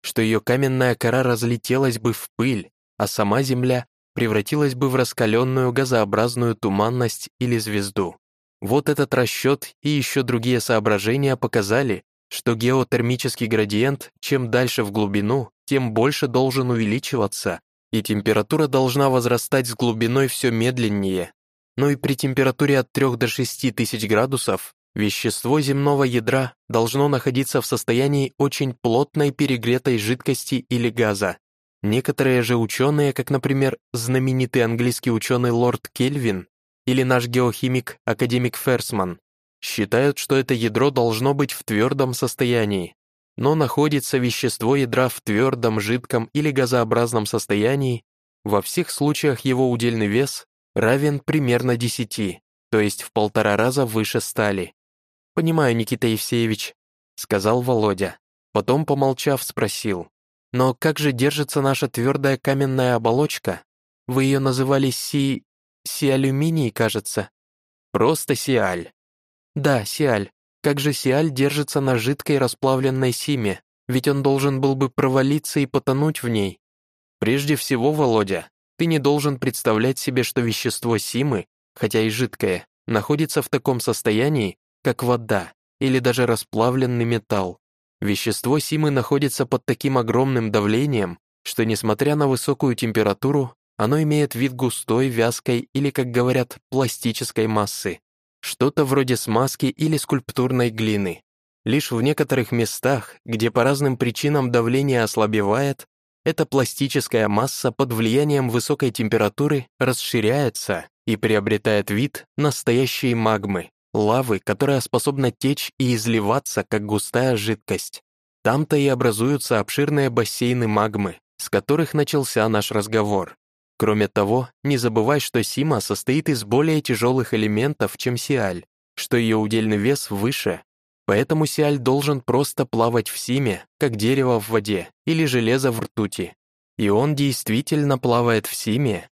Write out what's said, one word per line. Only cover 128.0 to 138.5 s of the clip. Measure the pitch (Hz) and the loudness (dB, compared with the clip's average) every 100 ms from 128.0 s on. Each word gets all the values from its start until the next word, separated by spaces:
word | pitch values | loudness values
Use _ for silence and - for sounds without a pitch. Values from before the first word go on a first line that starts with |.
| 131 120 | -4 -4
сиаль, | - 139 101 87 - _ _ - | -2 -2 0 -4 -12 _ _ -14
что | - 120 | -2 0
её | 113 110 | 2 2
удельный | 107 113 110 104 | 2 0 0 0
вес | 107 143 - | 0 0 -4
выше, | 101 110 135 - 82 - _ _ _ - | -2 -2 -2 -4 -4 -10 _ _ _ 0
поэтому | 101 131 156 156 | 0 2 0 0
сиаль | - 151 143 | 0 0 2
должен | 123 135 143 139 | 0 0 0 -2
просто | - 120 143 - 135 | 0 0 0 -2 -2
плавать | 113 117 117 107 | 2 2 2 -2
в | - | -8
симе, | - 127 131 90 - _ | -4 -2 0 -4 -8 _
как | 143 110 | -2 0
дерево | 110 135 127 120 | 0 2 2 0
в | 104 | 0
воде | 113 104 98 82 _ - | -2 0 -4 -4 _ -4
или | 160 156 | 0 2
железо | 123 113 131 135 | 2 2 2 0
в | 113 | -2
ртути. | - - 104 - 87 - _ _ _ - | -6 -4 -4 -4 -10 -10 _ _ _ -2
И | 104 | 2
он | 104 139 143 | 2 2 0
действительно | 143 123 - 110 - 151 143 135 | -2 -2 -2 -2 0 0 0 0
плавает | 127 120 120 110 | 2 2 2 0
в | - | -2